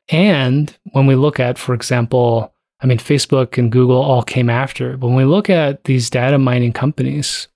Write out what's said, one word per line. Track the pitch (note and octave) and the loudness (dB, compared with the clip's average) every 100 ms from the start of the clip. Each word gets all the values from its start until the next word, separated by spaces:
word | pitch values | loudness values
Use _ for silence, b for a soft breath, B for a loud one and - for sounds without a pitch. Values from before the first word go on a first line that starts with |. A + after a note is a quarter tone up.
| - | -4
And | D#3+ G3+ D#3 B2+ C#3 D3 - - | 2 2 2 2 0 -2 -6 -4
when | C3+ C#3 | 2 4
we | C3 | 4
look | D3 C#3+ | 2 0
at, | B2 B2 | -4 -4
for | - | -4
example, | A#2+ - B2 A#2 B2+ A#2+ A2+ G#2 _ _ _ | -4 -2 -2 0 0 2 0 -4 _ _ _
I | B2+ | -2
mean, | A#2+ | -2
Facebook | - C#3+ - C3+ B2 - | 0 -2 0 0 0 0
and | A#2+ | 0
Google | B2 B2+ B2+ | 2 2 2
all | C#3+ B2 | 2 0
came | A2+ B2+ A#2+ | 0 -2 0
after. | A#2+ C3+ - B2 C3 | -2 -4 -6 -8 -6
But | B2 | -2
when | B2+ | 2
we | C3 | 2
look | F#3+ G3+ | 2 2
at | F3 D3 C#3 | 0 0 -4
these | - B2+ A#2 | -2 -2 0
data | B2+ B2+ C#3+ | -2 0 2
mining | C3 B2 A#2+ | 2 0 -2
companies, | - C3+ D3+ C3 C#3+ - - - | -2 -4 -2 -4 -4 -6 -8 -12